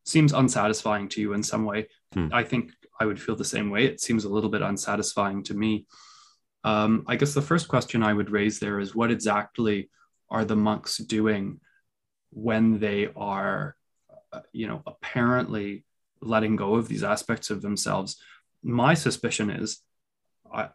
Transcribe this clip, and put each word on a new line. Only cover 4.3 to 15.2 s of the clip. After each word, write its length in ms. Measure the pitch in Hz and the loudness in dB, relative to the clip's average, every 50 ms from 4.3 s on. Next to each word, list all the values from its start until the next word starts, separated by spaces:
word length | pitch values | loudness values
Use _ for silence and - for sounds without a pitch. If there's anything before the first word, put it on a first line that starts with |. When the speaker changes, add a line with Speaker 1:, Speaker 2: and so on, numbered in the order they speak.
| 98 107 107 104 | -2 0 0 0
Speaker 1:
bit 120 | 104 101 | 0 0
unsatisfying 840 | 98 98 101 98 - - 101 104 101 - - 104 101 98 98 98 98 | 0 -2 -2 -4 -2 -2 -2 -2 -2 -2 0 0 -2 0 -2 -4 -6
to 100 | - 104 | -6 -4
me. 320 | 101 107 110 107 104 - _ - - - - - - - _ _ _ _ _ _ _ - | -2 0 0 0 -2 -4 _ -20 -20 -20 -20 -20 -20 -20 _ _ _ _ _ _ _ -2
Um, 400 | 110 107 107 107 107 113 110 - | 0 2 2 4 4 2 2 2
I 100 | - 123 | -2 0
guess 180 | 123 143 143 - | 0 0 0 2
the 80 | 143 | -2
first 260 | 143 - 165 175 - - | 0 2 0 0 2 2
question 340 | - 123 - - - 113 | 0 0 0 2 0 2
I 100 | 110 107 | 4 4
would 180 | 104 104 101 104 | 4 2 0 0
raise 280 | 104 101 104 110 104 - | 0 2 2 2 0 0
there 220 | 101 104 101 101 | -4 -2 -2 -2
is, 140 | 101 98 104 | -4 -4 -2
what 160 | 113 117 117 | 0 2 2
exactly 800 | 120 110 107 107 104 104 101 - _ - 117 110 104 98 - - _ _ _ _ _ _ _ _ | 2 0 2 0 0 0 -2 -4 _ -2 0 0 0 0 -4 -8 _ _ _ _ _ _ _ _
are 140 | - 110 110 | -2 -2 0
the 120 | 104 110 | 2 2
monks 420 | 104 104 107 107 - - - - - | 2 4 2 0 -2 -4 -8 -8 -8
doing 600 | 110 - 113 107 107 110 107 101 98 98 - - _ _ _ _ _ _ _ _ _ _ _ _ _ _ | -4 -2 0 2 2 2 2 0 -2 -6 -8 -12 _ _ _ _ _ _ _ _ _ _ _ _ _ _
when 480 | - 110 107 117 110 110 113 113 110 104 | -14 -6 -2 0 2 4 4 4 4 2
they 320 | 107 104 101 101 104 107 - | 0 0 0 0 -2 -2 -4
are, 600 | - 104 104 98 98 98 98 98 101 101 - - _ _ _ _ _ _ _ - - _ _ | -8 -6 -4 -4 -2 -2 -2 -2 -2 -4 -8 -10 _ _ _ _ _ _ _ -20 -20 _ _
uh, 80 | - - - _ | -18 -18 -18 _
you 140 | - 117 113 | -8 -8 -6
know, 160 | 107 113 - - | -6 -8 -10 -12
apparently 1000 | - - _ - - - 127 | -14 -16 _ -14 -6 -2 2